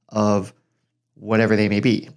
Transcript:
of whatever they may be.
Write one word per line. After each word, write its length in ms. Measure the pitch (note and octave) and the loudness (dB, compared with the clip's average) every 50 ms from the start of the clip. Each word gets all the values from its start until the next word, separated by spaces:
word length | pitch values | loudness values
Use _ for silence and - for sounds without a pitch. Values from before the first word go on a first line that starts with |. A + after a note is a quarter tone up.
| _ _ | _ _
of 420 | - G#2+ G#2+ G#2 G#2 G2+ F#2+ G#2+ - _ _ _ _ _ _ _ _ _ _ _ _ | -4 -2 0 0 0 -2 -4 -6 -12 _ _ _ _ _ _ _ _ _ _ _ _
whatever 420 | - - G#2 A2+ A2 A2+ G#2 A2 | -18 -6 -2 0 2 2 2 2
they 120 | G#2 G#2+ G2+ | 2 2 0
may 120 | G#2 G#2 | 0 0
be. 280 | - B2+ G#2+ - - - - | 2 0 0 0 -2 -10 -18